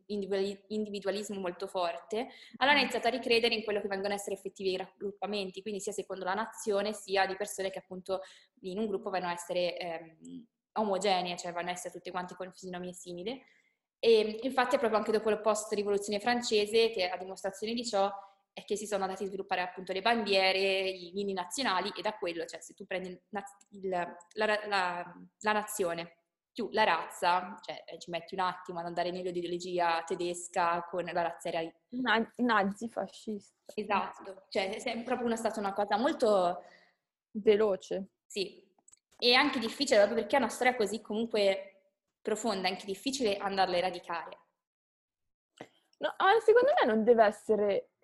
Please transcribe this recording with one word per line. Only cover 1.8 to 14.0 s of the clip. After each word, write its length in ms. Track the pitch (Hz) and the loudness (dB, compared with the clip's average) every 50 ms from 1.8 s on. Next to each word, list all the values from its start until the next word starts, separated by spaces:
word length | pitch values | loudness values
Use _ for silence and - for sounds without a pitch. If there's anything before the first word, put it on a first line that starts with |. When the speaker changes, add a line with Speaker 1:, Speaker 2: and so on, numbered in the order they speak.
| 175 170 170 - - - 214 220 254 254 - - - - - | -2 -2 -2 -6 -8 -6 -4 -4 -4 -6 -10 -18 -20 -20 -4
Speaker 1:
allora 180 | - 254 277 294 | 0 4 4 6
ha 60 | 277 | 4
Speaker 2:
Mm. 20 | 254 | 4
Speaker 1:
iniziato 240 | - - 226 226 233 | 2 0 0 0 0
a 20 | |
ricredere 440 | 240 254 254 240 233 226 226 233 226 | 0 0 2 2 4 4 4 4 2
in 100 | 214 214 | 0 -2
quello 180 | 214 208 202 202 | -2 -2 -2 -2
che 60 | 196 | -2
vengono 260 | 196 190 190 202 202 | -2 -2 -2 -2 -2
a 20 | |
essere 180 | 196 - 208 196 | -4 -4 -6 -6
effettivi 380 | - - 190 - - 196 185 185 180 | -6 -6 -12 -10 -4 -2 -2 -2 -2
raggruppamenti, 800 | 185 - _ _ 202 196 190 - 190 190 208 208 190 190 - 190 | -4 -8 _ _ -8 -8 -6 -6 -6 -4 -2 -4 -4 -4 -8 -10
quindi 200 | 185 220 208 190 | -8 -8 -8 -6
sia 120 | - 208 190 | -6 -6 -6
secondo 320 | - 185 - 190 190 185 | -6 -6 -6 -8 -4 -2
la 80 | 180 190 | -2 -2
nazione, 600 | 208 226 - - - - 226 202 196 196 175 - | -2 -2 -4 -8 -6 -2 0 0 0 0 -2 -4
sia 320 | - - 190 190 190 190 | -6 -6 0 2 2 2
di 100 | 190 190 | 2 0
persone 320 | - 208 202 - - 190 190 | -4 -6 -6 -6 -6 -6 -6
che 100 | 190 185 | -6 -8
appunto 420 | - _ 185 185 180 - 190 185 185 - - - _ _ _ _ | -12 _ -14 -12 -6 -6 -6 -6 -6 -10 -18 -20 _ _ _ _
in 180 | - 185 180 208 | -12 -8 -6 -4
un 80 | 226 | -4
gruppo 240 | 208 196 190 - 208 | -4 -4 -4 -4 -4
vanno 160 | 190 180 180 | -4 -4 -2
a 60 | 175 175 | -4 -6
essere, 440 | 170 - - 175 180 180 170 170 | -6 -6 -4 -2 -2 0 -2 -2
ehm, 720 | - 180 170 165 160 160 165 160 160 165 170 175 170 - _ _ _ _ _ _ | -6 -8 -8 -8 -8 -10 -16 -20 _ -18 -16 -16 -16 -16 _ _ _ _ _ _
omogenee, 640 | 202 220 202 190 185 190 202 185 180 180 180 175 | -2 0 0 0 2 2 2 2 2 2 -2 -4
cioè 160 | 175 - 175 165 | -6 -8 -8 -6
vanno 160 | 175 170 180 | -6 -4 -4
a 40 | 180 | -6
essere 200 | - - 180 - | -6 -8 -10 -12
tutte 180 | 175 - 185 | -10 -12 -8
quante 240 | 180 180 180 180 180 | -6 -6 -6 -6 -10
con 160 | - 185 185 | -12 -12 -12
fisionomie 440 | 180 - - 185 180 180 180 180 180 | -12 -14 -12 -12 -10 -8 -10 -10 -12
simili. 480 | - - 180 175 175 180 220 262 262 - _ _ _ _ _ _ _ _ _ _ | -12 -14 -12 -12 -10 -8 -10 -10 -10 -14 _ _ _ _ _ _ _ _ _ _
E 420 | _ | _